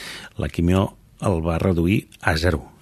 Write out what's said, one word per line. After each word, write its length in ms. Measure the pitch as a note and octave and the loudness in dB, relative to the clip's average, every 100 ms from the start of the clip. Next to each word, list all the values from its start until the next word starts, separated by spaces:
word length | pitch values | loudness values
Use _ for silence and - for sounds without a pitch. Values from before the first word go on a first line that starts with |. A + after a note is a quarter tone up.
| - - - - | -14 -16 -16 -8
la 120 | D2+ | -6
quimio 400 | - E2+ F#2 G2 - - - | 0 2 2 0 -4 -20 -6
el 160 | G#2+ E2+ | -2 -2
va 140 | D#2+ E2 | 0 0
reduir 460 | G2 E2+ E2+ A2 - - | 0 2 2 2 -2 -6
a 140 | - E2 | -2 2
zero, 280 | F2 D#2+ - - | 2 0 -6 -10